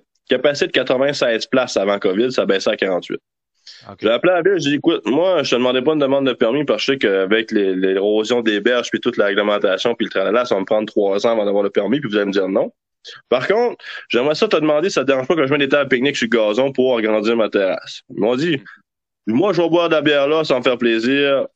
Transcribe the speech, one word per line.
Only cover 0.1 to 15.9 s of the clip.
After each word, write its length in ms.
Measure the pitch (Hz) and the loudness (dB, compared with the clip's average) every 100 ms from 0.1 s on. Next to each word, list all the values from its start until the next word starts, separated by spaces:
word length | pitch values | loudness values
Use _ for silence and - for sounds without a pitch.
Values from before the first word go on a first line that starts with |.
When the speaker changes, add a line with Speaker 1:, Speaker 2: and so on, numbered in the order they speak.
| _ - | _ -4
Speaker 1:
capacité 380 | 127 147 139 180 | 0 0 0 -2
de 40 | |
quatre-vingt-seize 760 | - 127 127 143 139 127 110 - | -2 0 0 0 0 0 -2 -2
places 280 | 131 120 - | -2 0 -2
avant 220 | 98 101 | 0 0
covid, 320 | 101 92 127 | 0 0 0
ça 140 | 127 98 | 0 0
baissait 240 | 95 113 | 0 0
à 60 | 107 | -2
quarante-huit. 420 | 98 87 - 87 _ _ _ _ - - 101 | -2 -2 -4 -12 _ _ _ _ -20 -20 -20
Speaker 2:
Ok. 80 | 98 | -4
Speaker 1:
J'ai 80 | 104 | -2
appelé 240 | 120 175 | 0 0
la 80 | 180 | 0
ville, 180 | 170 190 | 2 0
j'ai 100 | 143 | 0
dit, 40 | 147 | -2
écoute, 240 | 170 160 104 | 0 -2 0
moi, 380 | 139 185 175 | 0 2 0
je 80 | 131 | 0
te 40 | 123 | 0
demandais 260 | 127 127 | 2 0
pas 100 | 135 | 0
une 60 | 156 | 0
demande 260 | 135 139 135 | 2 0 0
de 80 | |
permis 320 | 120 117 139 139 | 0 0 0 0
parce 180 | 107 - | -2 -2
que 80 | |
je 0 | |
sais 40 | 139 | 0
qu'avec 520 | 113 95 95 110 113 | 0 0 2 0 0
les, 240 | 110 98 92 | 0 0 0
l'érosion 680 | 95 95 101 107 107 120 | 0 0 2 0 0 0
des 180 | 110 104 | 0 0
berges, 300 | 110 123 113 | 0 0 -2
puis 100 | 110 | -4
toute 180 | 123 117 | -2 0
la 80 | 101 | 0
réglementation, 680 | 101 104 104 101 95 120 | 2 0 2 0 0 -2
puis 120 | 120 101 | -2 -4
le 20 | |
tralala, 340 | 98 95 113 120 | -2 0 0 0
ça 100 | 101 | -2
va 60 | |
me 40 | 95 | 0
prendre 220 | 107 107 | -2 -2
trois 380 | - 98 101 117 | -2 0 0 0
ans 40 | |
avant 140 | 113 101 | 0 0
d'avoir 160 | 101 | 0
le 60 | 98 | 0
permis, 300 | 110 101 143 | 0 0 -2
puis 100 | 127 | -2
vous 60 | 104 | -2
allez 100 | 101 | 0
me 60 | |
dire 160 | 98 95 | 0 0
non. 240 | 101 185 - _ _ - - - | 0 -2 -8 _ _ -20 -14 -4
Par 180 | 123 - | -2 0
contre, 360 | 208 240 - - - - | 0 0 -4 -14 -16 -4
j'aimerais 260 | 117 139 156 | 0 0 0
ça 120 | 220 | 2
te 80 | 165 | 2
demander 340 | 156 151 165 | 2 2 0
si 60 | - | 0
ça 60 | |
te 60 | 131 | 0
dérange 200 | 135 131 | 0 0
pas 80 | 170 | 0
que 100 | 131 | 2
je 60 | |
mette 100 | 147 | 0
des 80 | 139 | 2
tables 140 | 143 | 0
à 20 | |
pique-nique 300 | 131 | 0